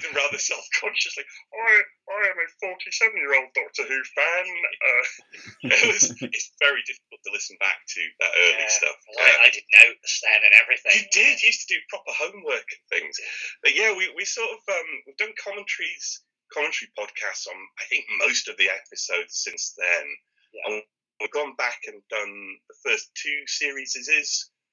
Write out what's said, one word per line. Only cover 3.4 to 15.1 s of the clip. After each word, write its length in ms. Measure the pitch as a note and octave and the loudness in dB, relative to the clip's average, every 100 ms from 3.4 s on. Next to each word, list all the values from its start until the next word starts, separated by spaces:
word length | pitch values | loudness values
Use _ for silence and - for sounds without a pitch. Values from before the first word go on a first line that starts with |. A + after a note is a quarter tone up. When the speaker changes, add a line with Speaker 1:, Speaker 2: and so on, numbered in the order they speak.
| C3 - | 0 -6
Speaker 1:
Doctor 320 | - - B2+ | -6 -6 -4
Who 80 | C3+ C3 | -4 -4
fan." 320 | - D#3 F3 F#3 F3 E3+ - C3 | 0 2 2 -4 -4 -6 0 2
Uh, 200 | B2 - - - - - - B2+ | 2 0 -6 -18 -20 -20 -8 2
<laughs> 80 | |
it 80 | - A#3 | 4 4
was, 240 | G#3 - B2 B2 | 4 2 2 -8
it's 240 | - - - | -8 -8 2
very 240 | C#3+ C3 - | 2 2 -4
difficult 400 | - _ A2 G2 | -12 _ -18 -12
to 80 | |
listen 240 | G2+ - F#2+ | -10 -10 -4
back 240 | G2 - - | -4 -4 -6
to 120 | F#2 D#2+ - | -8 -8 -4
that 120 | F2 E2+ | -2 4
early 320 | F2 - - | 4 4 2
Speaker 2:
Yeah, 80 | - D#2 | 0 0
Speaker 1:
stuff. 120 | - _ G#2 | -4 _ 2
Speaker 2:
well, 80 | B2 | 4
I, 40 | |
Speaker 1:
Yeah. 80 | - | 8
Speaker 2:
I 80 | A#2+ | 6
did 160 | G#2+ - G#2 | 4 6 8
notes 400 | - - - - | 8 6 -6 -4
then 200 | A2 G#2+ G#2+ | 2 4 8
and 100 | A2 | 8
everything. 320 | A#2 B2 - | 6 0 2
Speaker 1:
You 160 | G#2+ G#2 | 0 4
did. 320 | - - - | 6 6 6
You 80 | A3 | 2
used 160 | - - | 2 -2
to 80 | |
do 80 | F3+ - | -6 -6
proper 240 | - - | -10 -8
homework 560 | D3+ D#3+ G3+ D#3+ A#2 - | -6 -6 -6 -4 -4 -6
and 160 | - - | -16 -4
things. 240 | - - - - - - - - | -4 -4 -10 -12 -12 -12 0 2
But 80 | |
yeah, 240 | D3 A3 F#3+ | 4 2 0
we, 160 | F#3 | -4
we 160 | E3 F#3+ | -4 -8
sort 240 | A#3+ A3+ | -4 -6
of, 80 | A3 - | -6 -4
um, 200 | F3+ D#3+ C#3+ | -4 -4 -12
we've 80 | C3+ | -14